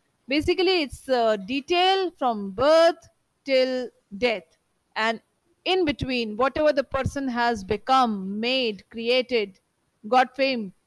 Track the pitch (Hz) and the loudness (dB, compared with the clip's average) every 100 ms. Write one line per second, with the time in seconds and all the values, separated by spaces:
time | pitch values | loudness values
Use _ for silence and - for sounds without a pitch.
0 | _ _ - 285 339 349 370 370 269 - | _ _ -4 -2 0 0 2 0 -2 -6
1 | - 247 226 214 190 269 294 349 370 392 | -2 2 2 0 -4 -6 -2 2 2 2
2 | 359 - 254 214 196 190 285 330 330 339 | -2 -2 -4 -4 -6 0 4 6 4 2
3 | - _ _ _ - 262 262 254 240 _ | -12 _ _ _ 0 2 2 -2 -6 _
4 | - 196 240 202 - _ _ _ _ - | -16 -4 -2 -2 -8 _ _ _ _ -4
5 | 220 226 _ _ _ _ 330 381 302 220 | -2 -4 _ _ _ _ -2 0 0 -2
6 | 254 247 220 214 262 311 302 277 - 269 | -4 -4 -4 -2 -2 2 2 2 -2 -4
7 | 254 277 269 240 240 220 185 208 - 262 | -4 -4 -4 -2 -2 -2 -4 -6 2 2
8 | 240 202 190 208 233 262 233 196 - 226 | 2 -2 -6 -4 -2 0 -2 -4 -12 -8
9 | 233 254 247 233 202 - _ _ _ _ | -2 0 0 -2 -2 -8 _ _ _ _
10 | 214 254 254 - 269 247 190 - | 0 2 2 0 0 -2 -6 -14